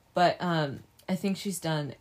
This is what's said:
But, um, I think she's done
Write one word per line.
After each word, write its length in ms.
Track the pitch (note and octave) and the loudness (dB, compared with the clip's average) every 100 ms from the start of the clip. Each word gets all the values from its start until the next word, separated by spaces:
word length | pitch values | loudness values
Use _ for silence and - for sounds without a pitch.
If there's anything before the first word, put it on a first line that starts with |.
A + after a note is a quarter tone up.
| _ | _
But, 220 | - F3 - | 4 4 4
um, 400 | F3+ E3 C#3+ A2 - - - | 0 0 0 -4 -12 -16 -4
I 60 | |
think 220 | F#3 G3 F#3+ | -2 0 -2
she's 220 | G3+ F3+ | -4 -4
done 340 | D#3+ D#3 C#3+ - | -2 -2 -2 -6